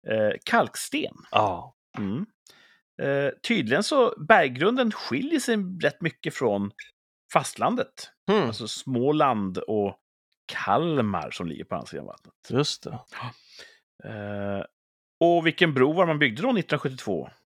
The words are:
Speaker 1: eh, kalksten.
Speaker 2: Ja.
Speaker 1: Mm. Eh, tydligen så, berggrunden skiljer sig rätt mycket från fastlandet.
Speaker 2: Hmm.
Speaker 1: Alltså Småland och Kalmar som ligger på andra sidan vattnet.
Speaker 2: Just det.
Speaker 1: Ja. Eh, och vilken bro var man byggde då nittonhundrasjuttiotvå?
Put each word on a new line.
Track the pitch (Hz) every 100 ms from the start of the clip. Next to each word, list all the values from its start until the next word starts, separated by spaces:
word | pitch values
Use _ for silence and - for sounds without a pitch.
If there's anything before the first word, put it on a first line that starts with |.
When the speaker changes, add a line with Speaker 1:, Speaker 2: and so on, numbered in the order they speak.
| 107
Speaker 1:
eh, | 110 107 -
kalksten. | - 233 135 - - 294 - - -
Speaker 2:
Ja. | 104 104 87 - _ _ -
Speaker 1:
Mm. | 98 120 214 _ _ _ _ _ _ -
Eh, | 139 139 139 - -
tydligen | 226 110 147
så, | 208 294 226 - 151
berggrunden | 208 143 123 180 254 233
skiljer | - - 127 269 320
sig | - 220 185 180
rätt | 151 -
mycket | 165 - 156
från | - 123 101 101 - - _ _ _ _
fastlandet. | 160 143 - 123 247 - - - _ -
Speaker 2:
Hmm. | 208 131
Speaker 1:
Alltså | 107 107
Småland | - - 123 131 151 143 110 98 90
och | - 107 98 - _ _ _ _ -
Kalmar | - - 110 170 147 107 90 69
som | - 87
ligger | 73
på | -
andra | 85 58
sidan | 73
vattnet. | 50 - - _ -
Speaker 2:
Just | 127 151 -
det. | - - -
Speaker 1:
Ja. | - 123 - _ - - _ _ _ 104
Eh, | 110 101 101 101 98 - _ _ _ _ _
och | 170 170 165
vilken | 160 170
bro | 131 135
var | 165
man | 175 151
byggde | 143 110
då | 240
nittonhundrasjuttiotvå? | 226 - 147 139 131 - 87 64 _